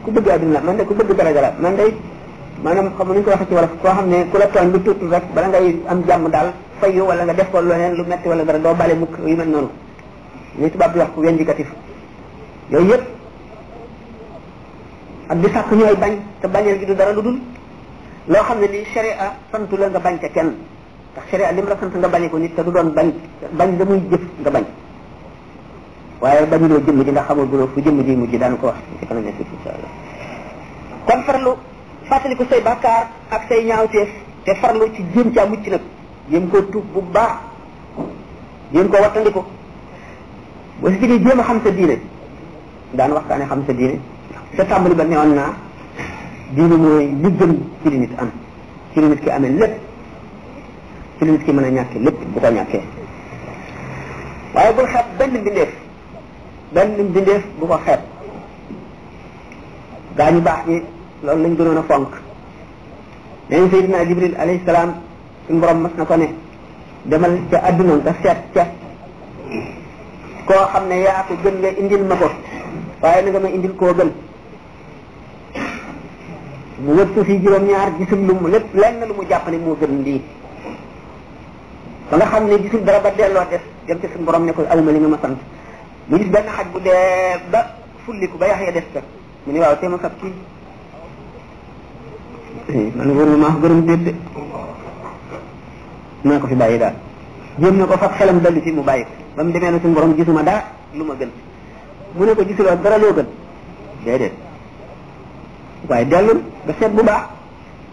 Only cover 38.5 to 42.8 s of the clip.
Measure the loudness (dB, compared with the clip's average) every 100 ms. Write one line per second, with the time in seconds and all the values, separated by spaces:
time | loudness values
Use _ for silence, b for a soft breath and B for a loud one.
38.5 | -20 -2 0 4 4 4 2 0 0 -4
39.5 | -12 -20 -20 -20 B B B -20 -20 -20
40.5 | -20 -20 -4 -2 2 2 4 6 4 2
41.5 | 0 0 2 2 0 -6 -18 -20 -20 -20
42.5 | -20 -20 -20